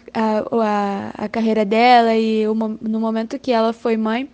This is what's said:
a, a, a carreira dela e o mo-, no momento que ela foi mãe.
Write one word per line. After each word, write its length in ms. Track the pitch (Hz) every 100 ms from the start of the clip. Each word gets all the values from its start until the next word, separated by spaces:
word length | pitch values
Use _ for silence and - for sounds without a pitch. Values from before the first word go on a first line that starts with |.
| -
a, 300 | 226 220 214 -
a, 720 | 233 214 208 202 196 214 -
a 40 | 214
carreira 360 | 226 226 220
dela 500 | 202 220 247 240 226
e 320 | 226 220 220 214
o 60 |
mo-, 240 | 220 220 220
no 200 | 220 220
momento 380 | 226 220 226 277
que 140 | -
ela 200 | 226 226
foi 240 | 226 240 220
mãe. 320 | 220 226 277